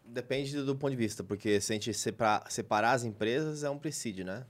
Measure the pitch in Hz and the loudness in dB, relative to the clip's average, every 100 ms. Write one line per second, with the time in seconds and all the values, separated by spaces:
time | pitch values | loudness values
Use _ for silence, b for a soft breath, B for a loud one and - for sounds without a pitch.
0 | 113 120 120 131 139 143 139 135 143 127 | -10 -10 -4 -4 -2 -2 -2 0 -2 0
1 | 110 - 92 101 110 101 - 107 117 104 | 0 -2 -4 -2 4 4 4 0 -2 -2
2 | 117 101 110 104 - - 104 107 113 127 | -2 2 4 4 0 -6 2 4 4 4
3 | 117 104 110 131 156 151 147 143 156 139 | 0 0 0 2 0 -4 -4 -4 -6 -4
4 | 120 92 92 104 131 | -6 -4 -6 -8 -10